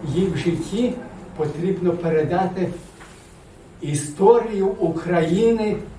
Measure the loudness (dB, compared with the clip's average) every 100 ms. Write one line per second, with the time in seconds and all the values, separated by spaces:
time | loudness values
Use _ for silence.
0 | -2 0 0 0 -2 -2 -4 -2 -2 -2
1 | -10 -16 -16 -6 -4 -2 -2 0 0 0
2 | 0 0 2 0 0 -2 -4 -6 -16 -20
3 | -20 -20 -20 -20 -20 -20 -20 -12 -4 -4
4 | -4 4 6 6 4 -2 -2 0 -2 -2
5 | 0 0 2 4 4 2 0 -2 -6